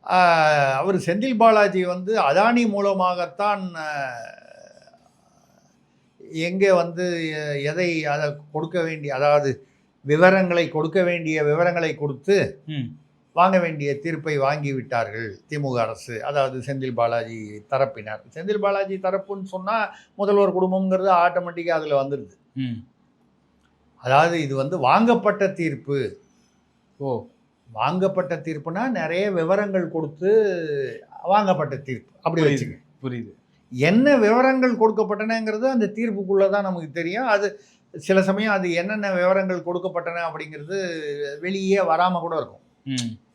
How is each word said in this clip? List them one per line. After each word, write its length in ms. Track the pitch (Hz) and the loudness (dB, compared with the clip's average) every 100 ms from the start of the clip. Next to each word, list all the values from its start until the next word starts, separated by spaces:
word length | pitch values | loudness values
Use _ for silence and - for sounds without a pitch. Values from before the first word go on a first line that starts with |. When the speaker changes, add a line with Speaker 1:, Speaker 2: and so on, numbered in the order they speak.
| - | 2
Speaker 1:
ஆ, 340 | 185 175 165 156 147 139 | 4 6 6 4 4 2
அவரு 280 | 135 175 185 | 2 0 0
செந்தில் 380 | 175 190 262 233 | 0 -2 -2 4
பாலாஜி 480 | 226 214 208 185 | 6 6 4 2
வந்து 360 | 180 180 185 220 | -2 -4 -2 0
அதானி 480 | 147 160 220 240 233 | 2 4 4 4 2
மூலமாகத்தான், 1040 | 202 202 190 180 180 175 175 202 202 185 | 0 0 0 0 -2 -6 -2 -2 -2 -6
ஆ, 380 | 165 156 147 135 120 - - - - - - - _ _ _ _ _ _ _ _ _ _ _ _ _ - | -8 -8 -6 -6 -10 -14 -18 -20 -20 -20 -20 -20 _ _ _ _ _ _ _ _ _ _ _ _ _ -12
எங்கே 400 | 160 170 185 196 | -4 -4 2 4
வந்து 560 | 180 170 170 180 170 160 | 4 4 -2 -4 -2 -4
எ-, 320 | 156 151 143 | -4 -4 -4
எதை 440 | 143 156 175 165 151 | -2 -2 -2 -2 -2
அதை 280 | 143 147 147 - | -2 -2 -6 -8
கொடுக்க 300 | 151 160 180 | -6 -4 -2
வேண்டிய, 320 | 165 160 143 | -4 -4 -6
அதாவது 520 | 135 147 147 139 123 - _ _ _ | 0 4 4 4 -4 -8 _ _ _
விவரங்களை 680 | 139 151 185 190 185 175 160 | 0 6 8 6 2 2 0
கொடுக்க 340 | 156 160 180 | -2 0 2
வேண்டிய 420 | 175 175 160 156 | 2 0 -2 0
விவரங்களை 500 | 147 151 175 170 160 | 0 2 2 2 -2
கொடுத்து 680 | 139 147 127 - 196 143 - 151 | -2 -6 -6 2 2 2 -4 -10
Speaker 2:
ம். 180 | 151 117 - _ _ _ | -8 -8 -12 _ _ _
Speaker 1:
வாங்க 260 | 160 185 190 | 2 4 4
வேண்டிய 400 | 170 151 143 143 | 0 -2 -4 -4
தீர்ப்பை 380 | 165 156 151 151 | -4 -6 -4 0
வாங்கி 360 | 135 151 143 | 0 0 -4
விட்டார்கள் 680 | 135 110 120 104 107 113 95 _ | -6 -4 -4 -2 -6 -10 -12 _
திமுக 300 | 151 139 120 | -6 -2 -2
அரசு, 460 | 110 113 - 113 | -2 -4 -10 -8
அதாவது 340 | 123 143 135 127 | -4 0 0 -2
செந்தில் 340 | 123 135 131 | -8 -6 -6
பாலாஜி 680 | 117 117 117 113 113 104 104 - | 0 0 0 -4 -10 -12 -16 -6
தரப்பினர். 500 | 135 135 - 107 107 - | -2 -2 -4 -12 -12 -14
செந்தில் 240 | 156 185 214 | -12 -6 -2
பாலாஜி 380 | 202 196 196 190 | 0 0 -2 -4
தரப்புன்னு 480 | 190 190 190 196 | -2 -4 -6 -10
சொன்னா 500 | 190 185 185 220 202 - _ | -10 -10 -4 -2 -4 -8 _
முதல்வர் 420 | - 202 202 196 180 | -4 2 4 4 2
குடும்பம்ங்கிறது 520 | 185 190 190 185 190 | 0 0 0 0 4
ஆட்டோமேட்டிக்கா 600 | 180 175 180 175 170 170 | 4 4 2 -4 -6 -2
அதுல 340 | 165 156 143 | -2 2 0
வந்துருது. 300 | 135 139 - _ _ | 0 -4 -8 _ _
Speaker 2:
ம். 320 | - 127 113 - _ _ _ _ _ _ _ _ _ _ _ | -8 -6 -8 -14 _ _ _ _ _ _ _ _ _ _ _
Speaker 1:
அதாவது 460 | 123 135 165 170 | 2 4 4 2
இது 140 | 143 135 | -2 -4
வந்து 220 | 139 180 | -4 0
வாங்கப்பட்ட 680 | 127 175 226 240 214 202 190 | 2 4 4 4 2 0 -2
தீர்ப்பு. 680 | 190 165 139 - 143 110 - _ _ _ _ _ _ _ _ | 0 -4 -4 -4 -4 -4 -8 _ _ _ _ _ _ _ _
Speaker 2:
ஓ. 300 | 139 120 - _ _ _ _ | -6 -6 -8 _ _ _ _
Speaker 1:
வாங்கப்பட்ட 640 | 110 127 180 185 185 180 165 | -4 -2 0 0 0 -4 -6
தீர்ப்புனா 520 | 160 151 156 175 254 | -6 -8 -8 -4 -4
நிறைய 420 | 214 160 170 208 | -4 -2 -2 -2
விவரங்கள் 600 | 185 160 196 208 190 165 | -2 0 0 0 -2 -4
கொடுத்து 400 | 160 156 151 185 220 208 180 156 143 131 113 - - | -4 -6 -4 4 4 4 0 -4 -4 -4 -8 -18 -12
வாங்கப்பட்ட 540 | 165 202 196 185 143 131 | 2 2 4 0 0 -6
தீர்ப்பு. 360 | - 120 - _ | -8 -10 -10 _
அப்படி 200 | 165 165 | -2 2
Speaker 2:
புரியுது, 160 | 151 139 | 2 2
Speaker 1:
வச்சுக்க. 240 | 107 85 _ _ | -2 -10 _ _
Speaker 2:
புரியுது. 280 | 131 123 113 - _ _ _ | -10 -8 -12 -16 _ _ _
Speaker 1:
என்ன 460 | 123 147 214 277 277 | 0 4 4 6 6
விவரங்கள் 600 | 208 233 262 262 254 233 | 6 4 4 2 0 2
கொடுக்கப்பட்டனங்கிறது 920 | 220 208 202 202 220 226 220 214 262 | 2 2 -2 -2 -2 -4 -2 -2 0
அந்த 180 | 254 208 | 0 0
தீர்ப்புக்குள்ள 640 | 214 233 196 185 196 196 | -2 -4 -4 0 2 4
தான் 120 | 202 | 2
நமக்கு 280 | 196 180 160 | -2 -6 -8
தெரியும். 360 | 135 165 202 254 | -6 -4 -4 0
அது 340 | 208 202 - _ _ _ - | 2 0 -6 _ _ _ -16
சில 260 | 143 190 | 2 2
சமயம் 300 | 190 196 220 | 4 0 0
அது 200 | 196 185 | 0 0
என்னென்ன 400 | 170 185 214 202 | -2 -2 -4 -2
விவரங்கள் 500 | 185 180 190 190 180 | 0 2 2 0 -4
கொடுக்கப்பட்டன 680 | 160 175 180 170 170 170 170 | -4 -4 -4 -6 -6 -6 -6
அப்படிங்கிறது 720 | 160 156 151 147 196 185 160 151 143 143 147 | -8 -12 -14 -8 -6 -6 -6 -8 -6 -8 -8
வெளியே 380 | 175 196 190 196 | -6 -4 0 2
வராம 440 | 180 160 180 175 | 2 2 2 0
கூட 160 | 165 160 | -4 -6
இருக்கும். 240 | 123 - _ _ | -6 -12 _ _
Speaker 2:
ம். 340 | 135 131 117 110 _ | -8 -6 -6 -10 _